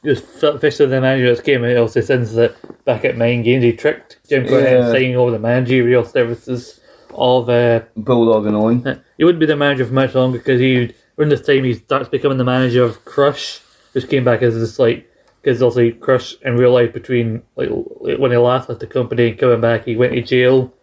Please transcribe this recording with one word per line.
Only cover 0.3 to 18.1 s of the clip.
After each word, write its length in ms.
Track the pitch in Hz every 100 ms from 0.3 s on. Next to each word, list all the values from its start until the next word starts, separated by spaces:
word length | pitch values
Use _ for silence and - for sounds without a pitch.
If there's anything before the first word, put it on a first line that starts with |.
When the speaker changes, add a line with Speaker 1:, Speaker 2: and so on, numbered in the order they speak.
| -
Speaker 1:
f-, 120 | 151
officially 340 | 147 151 - 139
the 120 | 131
manager 280 | 131 135 123
that's 120 | 120
came 240 | - 135
out, 120 | 120 123
also 240 | 113 -
since 320 | - 127 113
that 240 | 113 117 - - -
back 200 | - 113
at 120 | 131 120
Mind 280 | 117 123
Games, 180 | 117 131
he 80 | 120
tricked 460 | 117 147 - _ - -
Jim 180 | 139 123
Cornette 180 | 131 135 127
Speaker 2:
Yeah. 100 | 120
Speaker 1:
signing 260 | 117 127 123
over 140 | 123
the 80 | 113
managerial 680 | 113 123 123 131 120 123
services 760 | 117 135 117 120 - 123 - - _ - _
of, 340 | - 123 127 117
uh, 320 | 120 120 117 - -
Speaker 2:
Bulldog 500 | 110 123 113 107 104
and 100 | 107
Owen. 300 | 110 120 127
Speaker 1:
uh, 100 | - _ -
he 80 |
wouldn't 160 | 160 170
be 60 | 156
the 100 | 147
manager 280 | 143 135 120
for 80 |
much 200 | 131 131 131
longer, 220 | 127 123
'cause 180 | - 127
he, 340 | 131 127 117 - _ -
around 120 | 151
this 100 | 139
time 220 | - 135
he 100 | 131
starts 340 | 113 _ 139 135
becoming 300 | 139 143 131
the 60 |
manager 380 | 123 127 127 120
of 220 | 123 107
Crush, 560 | - - 143 143 - - _ _ _
which 160 | 135 127
came 160 | 135
back 180 | 123 117
as 120 | 123
this, 240 | 113 113 -
like, 280 | 120 120 - _ _ _
'cause 200 | - 120
also 280 | 123 123 117
Crush 440 | 117 - 127 - -
in 120 | 135 120
real 120 | 123
life 200 | 123 120
between, 480 | - - 123 117 113 - -
like, 140 | 135
l-, 160 | - - - -